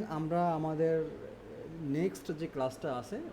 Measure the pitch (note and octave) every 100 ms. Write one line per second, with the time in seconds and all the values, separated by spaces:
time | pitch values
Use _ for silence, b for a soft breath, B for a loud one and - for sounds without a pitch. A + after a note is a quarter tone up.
0 | G#3+ D#3 D#3 F3 F3 D#3+ D#3 D#3 D#3+ D#3+
1 | D#3 - - - - - - E3 D3+ C#3+
2 | F#3 - - D3+ E3 C#3+ C3 - D#3+ B2
3 | A#2+ A3 E4